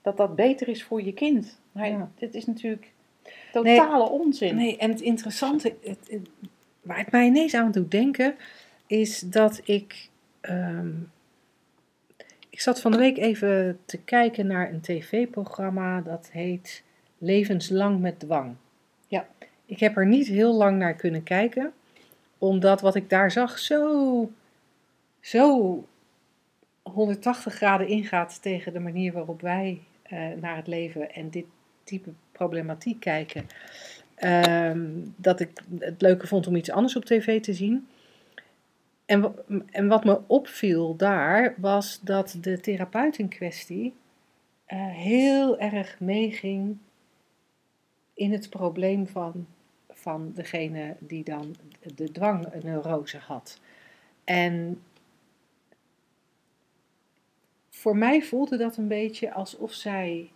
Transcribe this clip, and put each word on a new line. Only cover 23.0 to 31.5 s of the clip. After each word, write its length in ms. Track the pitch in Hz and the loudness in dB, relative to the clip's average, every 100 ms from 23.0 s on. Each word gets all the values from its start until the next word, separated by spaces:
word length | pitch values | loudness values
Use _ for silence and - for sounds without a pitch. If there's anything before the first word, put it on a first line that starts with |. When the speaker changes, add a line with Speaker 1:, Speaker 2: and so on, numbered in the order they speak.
| 196 | 2
Speaker 2:
daar 200 | 190 196 | 4 4
zag 280 | 208 247 - | 2 -2 -4
zo, 720 | - 294 302 294 269 247 220 - _ _ _ _ _ _ _ _ | -2 0 2 2 2 0 -2 -8 _ _ _ _ _ _ _ _
zo 640 | - 226 285 269 196 170 - _ _ _ _ _ _ _ _ _ | -2 6 6 6 2 -2 -8 _ _ _ _ _ _ _ _ _
honderdtachtig 720 | - 190 214 202 247 247 233 | -10 -2 0 0 -2 -4 -6
graden 340 | - 208 196 185 | -2 2 2 2
ingaat 540 | 214 202 180 170 - | -2 0 -2 -2 -6
tegen 300 | 202 185 180 | -6 -6 -6
de 80 | 175 | -8
manier 320 | 175 170 185 | -6 -4 -4
waarop 280 | 170 160 165 | -4 -8 -8
wij, 400 | 175 180 190 180 - _ | -4 -4 -4 -6 -14 _
eh, 260 | - 175 160 170 | -16 -10 -10 -8
naar 160 | 165 165 | -8 -8
het 100 | 160 | -8
leven 480 | 170 170 165 151 | -8 -8 -8 -10
en 160 | - 160 | -10 -10
dit 140 | 170 170 | -10 -12